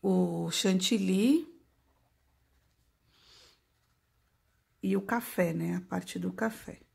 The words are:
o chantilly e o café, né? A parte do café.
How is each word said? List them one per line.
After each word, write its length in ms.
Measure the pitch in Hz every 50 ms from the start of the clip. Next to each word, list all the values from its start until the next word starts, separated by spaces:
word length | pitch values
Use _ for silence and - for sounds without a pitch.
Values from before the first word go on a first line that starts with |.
| -
o 440 | 196 185 185 180 175 170 170 170 170
chantilly 1000 | 165 - - 190 190 185 185 - 233 214 196 185 185 190 208 247 285 330 320 - - - _ _ _ _ _ _ _ _ _ _ _ _ _ _ _ _ _ _ _ _ _ _ _ _ _ _ _ _ _ _ _ _ _ _ - - - - _ _ _ _ _ _ _ _ _ _ _ _ _ _ _ _ _ _ _ _ _ _ _ _ _ _ -
e 120 | 190 196 196
o 20 |
café, 540 | 196 196 233 240 233 - - - 180 170 165
né? 220 | 165 165 170 175
A 40 | 180
parte 380 | 180 - - 180 180 - - 180
do 120 | 175 180
café. 520 | 180 - 220 226 220 - - - - - - _ _